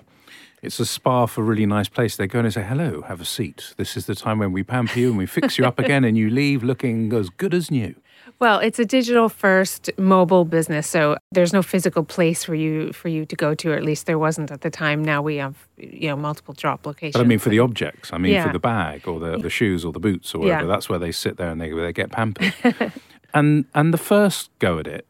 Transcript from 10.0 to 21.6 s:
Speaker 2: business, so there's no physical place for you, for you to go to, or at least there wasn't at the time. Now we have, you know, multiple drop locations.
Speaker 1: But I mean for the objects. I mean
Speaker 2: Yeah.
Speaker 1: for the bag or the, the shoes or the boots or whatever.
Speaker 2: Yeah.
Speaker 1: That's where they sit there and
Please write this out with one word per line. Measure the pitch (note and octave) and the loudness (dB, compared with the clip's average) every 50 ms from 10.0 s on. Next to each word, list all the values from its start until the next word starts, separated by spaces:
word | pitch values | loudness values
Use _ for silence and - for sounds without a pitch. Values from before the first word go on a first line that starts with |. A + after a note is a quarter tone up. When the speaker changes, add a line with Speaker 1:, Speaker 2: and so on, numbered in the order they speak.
| F#3+ F#3 F#3+ F#3 F#3 E3 F#3 F3+ F3 | 4 6 6 6 6 6 6 4 4
Speaker 2:
business, | D#3+ E3 E3 D#3+ D#3+ D#3+ D3+ D3+ | 4 2 0 0 0 -2 -4 -4
so | - - E3+ D3+ D3 D3 - _ - | -2 0 2 2 2 2 0 _ -2
there's | - F3+ F3 E3+ G3+ | 2 2 4 4 4
no | G3 | 2
physical | F3 - - F#3+ E3 F#3 - E3+ D#3 | 2 2 0 0 0 0 0 0 -2
place | - - - F3 E3 E3+ - - | -2 0 2 2 2 2 0 -4
for | - E3 | -4 -4
you, | D#3 D#3 D#3 D#3 D#3 D#3 - | -2 0 0 0 -2 -4 -6
for | - - - F3 | -8 -8 -6 -4
you | E3 D#3 D#3 | -4 -4 -4
to | D3+ - - | -6 -6 -2
go | E3+ D3 D#3 | -2 -2 0
to, | D3+ - E3 | -2 -2 -2
or | D3+ | -2
at | C#3+ - | 0 0
least | D#3 D3+ - - | -2 -2 -4 -2
there | - E3 D#3 | -2 0 0
wasn't | D#3 D#3 D#3+ E3 D3+ C#3 | 2 0 0 -2 -6 -8
at | D3 C#3 | -8 -8
the | - E3 | -8 -8
time. | D3+ - D#3+ D3+ D3 D3+ D#3 | -6 -4 -2 -2 0 0 0
Now | D#3 D3+ C#3+ | 0 0 0
we | C#3+ D#3 D3+ C#3+ | 0 -2 -4 -4
have, | C#3 C3+ C#3 - - _ _ - | -6 -8 -10 -12 -20 _ _ -20
you | - - - - - D#3 | -20 -18 -12 -8 -6 -4
know, | C#3+ C#3 | -4 -4
multiple | D3 D3 D3+ - - - C#3+ | -4 -6 -6 -8 -10 -20 -14
drop | - - D3+ B2+ - - | -6 -4 -4 -4 -4 -6
locations. | D#3+ C#3+ - - D#3 C#3 | -12 -12 -8 -8 -4 0
Speaker 1:
But | - | 2
I | A#2+ | 4
mean | A#2+ A#2 G#2 | 4 4 4
for | - A#2+ | 2 2
the | G#2 A2+ | 4 4
objects. | A#2+ B2+ A2+ - - D2+ - - - - | 4 2 2 -2 -6 -6 -8 -12 -14 -10
I | - F2 | -6 -2
mean | F2+ F#2 G3+ | 2 2 2
Speaker 2:
Yeah. | F#3+ E3+ | 2 2
Speaker 1:
for | - | 0
the | - - | -2 -2
bag | - B2 A#2 G#2 E2+ D#2 D2 C#2 - F#2 | -2 0 0 0 -2 -4 -6 -10 -8 -8
or | E2+ D#2+ | -6 -6
the, | E2+ E2 E2 G#2 | -4 -4 -4 -4
the | - E2+ | -4 -4
shoes | - - A#2+ G2+ F#2 E2+ D#2+ | -2 0 2 2 2 0 -2
or | E2+ D2+ | -4 -6
the | F2 | -2
boots | E2+ G#2+ F#2+ E2+ - - - | 0 0 0 -2 -4 -8 -6
or | E2 | 0
whatever. | D#2 F#3 E3+ D#3 D3 | 2 2 2 2 0
Speaker 2:
Yeah. | F2 | 0
Speaker 1:
That's | G2 G2+ - - | -2 -2 -2 -2
where | G#2 E2+ | -4 -4
they | F2 E2+ E2 | -2 -4 -6
sit | - - - - - | -4 -4 -6 -4 -4
there | F2+ E2+ | -6 -6
and | D#2+ D#2+ | -4 -6